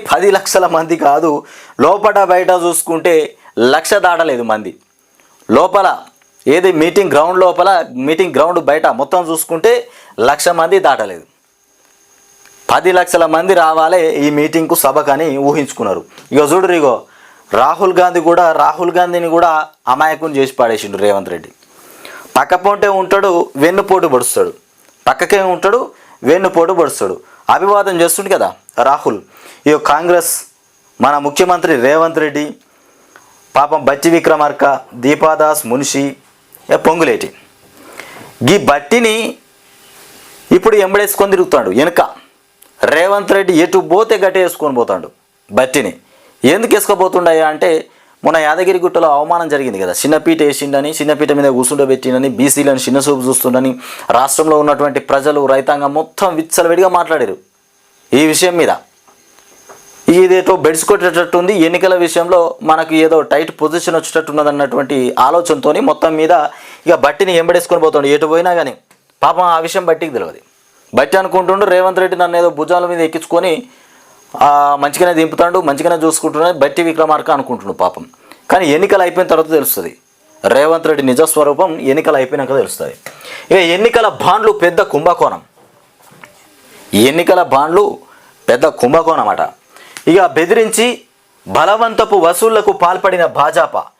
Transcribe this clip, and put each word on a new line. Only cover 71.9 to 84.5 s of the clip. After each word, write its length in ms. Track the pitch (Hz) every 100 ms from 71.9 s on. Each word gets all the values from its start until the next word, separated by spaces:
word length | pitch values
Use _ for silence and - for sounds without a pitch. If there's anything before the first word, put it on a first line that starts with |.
| 185
రెడ్డి 140 | 185 180
నన్ను 140 | 175 170
ఏదో 80 | 175
భుజాల 360 | 147 156 180 175
మీద 100 | 170 160
ఎక్కించుకొని, 460 | 165 - 170 185 151 - _ _ _ _ _ _ -
ఆ, 60 | 143 143 143 143
మంచిగానే 320 | 143 139 180
దింపుతాడు, 460 | 160 160 151 175 185 156
మంచిగానే 280 | 139 165 170
చూసుకుంటున్నాడు 540 | 160 156 160 151 170 165
బట్టి 240 | 151 175 165
విక్రమార్క 440 | 160 156 151 147
అనుకుంటుండు 420 | 143 131 117 98 -
పాపం. 220 | 90 - 82 _ _ - -
కానీ 140 | 180 165 151
ఎన్నికలు 280 | 196 202 180
అయిపోయిన 220 | 185 175
తర్వాత 180 | 160 156 160
తెలుస్తుంది 340 | - - 85 - _ _ _ _ 98
రేవంత్ 340 | 123 151 165 151
రెడ్డి 140 | 147 131
నిజస్వరూపం, 640 | 123 156 151 143 143 185 160 135
ఎన్నికలు 260 | 147 156 143
అయిపోయినాక 340 | 127 143 127 135
తెలుస్తుంది. 340 | 95 - 73 - - - - - -
ఇక 60 | 190 170 180
ఎన్నికల 300 | 226 233 214 143
బాండ్లు 300 | 180 208 214